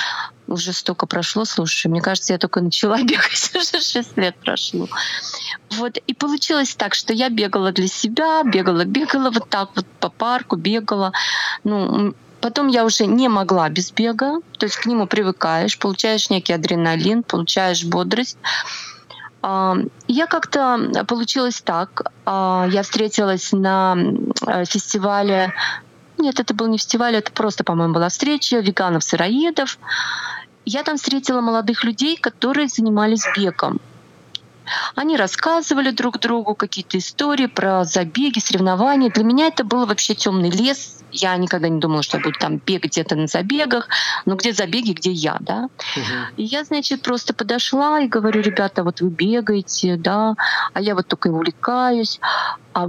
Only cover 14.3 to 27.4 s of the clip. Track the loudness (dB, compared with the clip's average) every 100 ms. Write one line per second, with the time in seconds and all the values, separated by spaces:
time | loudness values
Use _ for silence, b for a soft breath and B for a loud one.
14.3 | -2 -6 -4 -4 -2 0 0 2 0 0
15.3 | 0 0 0 0 0 -2 0 0 0 0
16.3 | 0 0 0 0 2 2 2 2 2 0
17.3 | -2 0 0 2 0 0 -2 0 0 -2
18.3 | -6 B B B B B B B B B
19.3 | -6 -2 0 2 2 -2 -4 -2 0 2
20.3 | 0 0 0 2 2 0 -2 -2 -2 -2
21.3 | 0 -2 -2 -2 -2 -2 -6 -8 -6 -2
22.3 | 0 2 2 2 0 0 -2 0 2 0
23.3 | 0 0 0 2 4 4 2 2 0 -4
24.3 | -4 -2 -2 -2 -4 -2 -2 0 2 2
25.3 | 2 0 B B B -12 -20 -8 -2 0
26.3 | 0 -2 0 0 0 0 0 2 0 -2
27.3 | -2